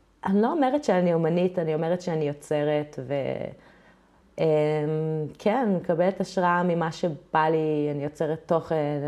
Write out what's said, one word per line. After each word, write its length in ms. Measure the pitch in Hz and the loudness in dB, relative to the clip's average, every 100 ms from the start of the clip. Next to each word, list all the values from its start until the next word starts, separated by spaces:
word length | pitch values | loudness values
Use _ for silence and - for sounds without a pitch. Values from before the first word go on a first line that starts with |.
| _ _ - | _ _ 0
אני 160 | 202 | 2
לא 100 | 233 | 2
אומרת 320 | 330 262 294 | 2 2 2
שאני 300 | - 180 180 | 2 2 4
אומנית, 440 | 165 160 175 180 180 | 2 2 2 0 0
אני 160 | 160 | -2
אומרת 280 | 156 165 175 | -2 0 -2
שאני 260 | 175 160 147 | -2 -2 -2
יוצרת, 680 | 147 - 151 147 151 147 - 127 | -4 -4 -2 0 0 -2 -8 -6
ו-, 80 | 143 131 - - - - - - _ _ _ _ - | -4 -4 -4 -8 -12 -20 -20 -20 _ _ _ _ -2
אמ, 40 | 160 151 151 151 151 156 160 156 151 - | 2 2 2 0 -2 -2 -2 -4 -6 -4
כן, 300 | 208 247 226 180 | 0 0 2 0
מקבלת 440 | 175 160 180 190 | 0 2 0 0
השראה 420 | 190 196 175 175 | -4 0 2 2
ממה 300 | 180 170 165 | 2 0 -2
שבא 540 | - 175 147 - 156 156 | -2 -4 -4 -2 2 2
לי, 380 | 160 156 151 147 | 2 0 0 0
אני 100 | 143 | -2
יוצרת 340 | 143 - 151 160 - | -6 -4 -4 -4 0
תוכן, 540 | 165 160 160 147 147 | 0 2 0 0 -2